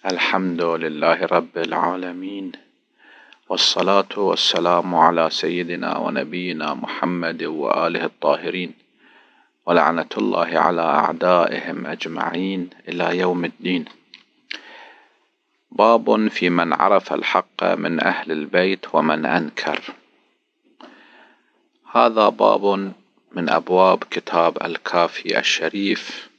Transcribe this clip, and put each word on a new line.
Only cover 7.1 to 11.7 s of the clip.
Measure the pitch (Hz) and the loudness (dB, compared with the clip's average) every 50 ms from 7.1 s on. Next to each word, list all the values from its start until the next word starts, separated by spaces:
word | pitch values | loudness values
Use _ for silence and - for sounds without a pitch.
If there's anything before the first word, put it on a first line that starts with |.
| 90 87 85 82 82 - | -2 -2 -4 -4 -4 -4
وآله | 80 78 80 78 71 53 - 69 85 85 87 - - | -6 -6 -4 -4 0 0 0 2 0 0 -2 -2 -6
الطاهرين، | 80 _ _ 76 76 73 - 87 85 85 92 90 78 - _ _ _ _ _ _ _ _ - _ _ _ _ _ _ _ _ _ | -6 _ _ 0 0 2 2 0 -6 -4 -4 -6 -8 -10 _ _ _ _ _ _ _ _ -20 _ _ _ _ _ _ _ _ _
ولعنة | - 87 85 73 76 85 82 78 - - | 2 4 4 4 4 2 0 -4 -4 -4
الله | - 107 101 98 87 85 85 85 80 | -2 -2 0 0 0 0 0 2 2
على | 80 82 87 85 | 2 2 2 2
أعدائهم | 82 80 - - - - 82 82 85 90 90 87 82 - - - - - | 0 2 2 2 2 0 0 0 2 4 4 4 4 2 0 -4 -6 -8